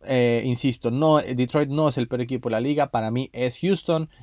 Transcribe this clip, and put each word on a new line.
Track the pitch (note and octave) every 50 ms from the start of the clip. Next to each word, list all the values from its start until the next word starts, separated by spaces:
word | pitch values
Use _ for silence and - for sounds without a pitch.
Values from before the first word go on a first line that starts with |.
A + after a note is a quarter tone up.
| -
eh, | - C3 B2 A#2+ A#2 A#2 A#2 -
insisto, | C3 A#2+ A#2+ - C3+ A#2+ - - A#2
no, | A#2+ C#3 D#3 D#3 D3+ D3
Detroit | C#3 - B2+ B2 B2+ B2 - D3 D3 C3+
no | C#3+ D3+ D#3 D3
es | A#2+
el | B2+ A#2 -
peor | B2+ A#2+
equipo | B2 A#2+ B2+ A#2+ - A#2
de | A2
la | A2
liga. | B2 C#3+ D3 D3 C#3 -
Para | - A#2 A2 A2
mí | A#2 B2+ C3+ -
es | - A#2+ B2+ B2+ - -
Houston | D#3 F#3+ G3 - - - E3 D#3+ D#3+ - _ -